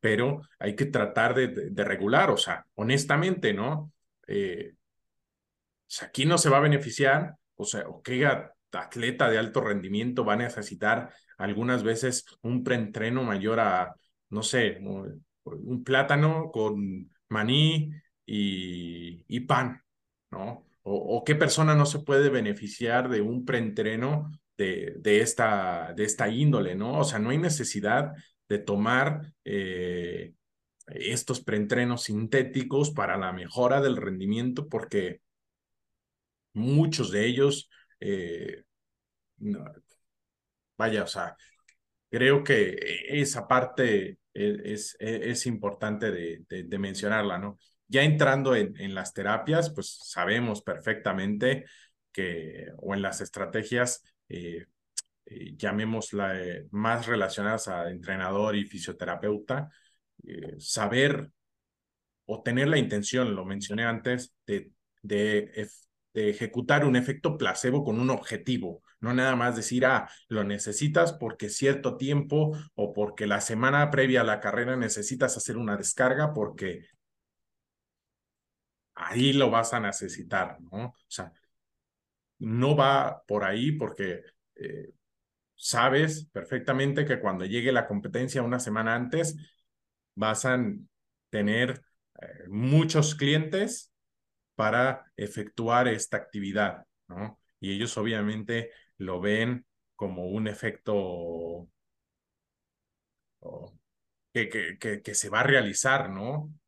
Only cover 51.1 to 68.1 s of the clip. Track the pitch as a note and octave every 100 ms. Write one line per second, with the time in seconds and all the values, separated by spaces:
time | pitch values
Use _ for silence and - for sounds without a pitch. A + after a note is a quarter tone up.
51.1 | F#2+ G2 G#2 B2 D3 - - _ _ _
52.1 | - F#2 E2+ D#2+ - - - - G2 G2
53.1 | F#2+ G2 - F#2 A2 A2 B2 B2 - _
54.1 | _ _ F2 F2 E2 - _ _ - -
55.1 | _ - - F#2+ G2 G#2 G#2 A2 A2+ G#2
56.1 | G#2 G2 F#2 F2+ F2 - G2+ A2 A#2 A2+
57.1 | A#2 F#2+ G#2+ G2+ A2 - F2+ F2 F2+ F2+
58.1 | F#2+ F#2 G2 G#2+ G#2 G2 G2 F2+ F2+ F2
59.1 | F2 G#2 G#2 - C3 D3+ _ _ _ _
60.1 | _ - - - - - - G#2+ A#2+ C#3+
61.1 | D3 - _ _ _ _ _ _ _ _
62.1 | _ - A2 - B2 C#3+ D#3 A2 G#2 G#2
63.1 | B2+ A#2+ G2 F#2 G2 G2+ G#2+ A#2 A2 B2
64.1 | B2 B2 _ - G2+ - _ _ _ G#2
65.1 | G#2 G#2 G#2 G#2 - G#2 - _ _ _
66.1 | - G#2+ G#2 A2+ A#2 - D3 C#3+ B2 B2
67.1 | C#3 E3 D#3 G2+ - B2+ C#3+ D3 A2 B2+